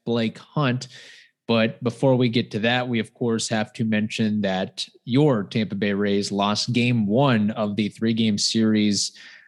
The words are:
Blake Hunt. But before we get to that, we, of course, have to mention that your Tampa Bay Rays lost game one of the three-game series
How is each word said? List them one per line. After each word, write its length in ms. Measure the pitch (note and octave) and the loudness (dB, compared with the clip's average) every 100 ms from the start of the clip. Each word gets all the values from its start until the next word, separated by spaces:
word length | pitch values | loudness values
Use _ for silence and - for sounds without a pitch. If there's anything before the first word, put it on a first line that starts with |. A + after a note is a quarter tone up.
Blake 320 | - A#2 A2+ - | -4 -2 -2 -6
Hunt. 520 | - - C3+ B2+ - - - - - _ - | -8 -2 0 -2 -6 -16 -20 -20 -20 _ -2
But 340 | A#2 A2+ - | 0 0 -2
before 320 | B2 - C#3 | -6 0 2
we 140 | B2+ B2+ | 4 2
get 240 | A#2 G2 | 0 -2
to 80 | A2 | -2
that, 280 | A2+ B2 B2+ | 0 0 0
we, 100 | A#2 | -2
of 120 | G#2+ | -4
course, 340 | - A#2+ A2+ - | -4 -2 -2 -2
have 240 | A2 G#2+ | -2 -2
to 100 | - | -4
mention 560 | A2+ G#2+ G#2+ - A2 G#2+ | -2 0 0 0 0 0
that 480 | G2 F#2 F#2 - - - | 0 -2 -4 -6 -12 -12
your 380 | - B2 D3+ A#2 | -2 2 2 2
Tampa 320 | F#2 A#2 G#2 | -2 -4 -4
Bay 180 | G2+ G2+ | -2 -2
Rays 380 | G2+ G#2 G2+ G2+ | 0 0 0 0
lost 420 | G2+ G2+ G#2+ - | 0 0 0 -2
game 320 | A#2+ A#2+ B2 G2+ | 0 2 2 2
one 440 | A2 C#3 A#2 G#2 | 2 4 2 0
of 240 | A2 G#2 | -2 -4
the 140 | G#2 G#2 | -2 -4
three-game 500 | - A2+ A2+ A2+ G2+ | -2 -2 0 0 0
series 720 | - A2+ A2 G#2+ G#2+ G2 - - - - | -2 0 2 2 2 0 -4 -8 -20 -20